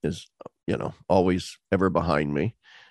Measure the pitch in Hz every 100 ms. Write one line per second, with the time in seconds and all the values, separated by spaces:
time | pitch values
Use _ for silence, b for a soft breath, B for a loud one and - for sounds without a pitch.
0 | - - - _ - - - - - -
1 | - 95 92 92 - - _ 95 92 85
2 | 82 73 73 71 101 - b b b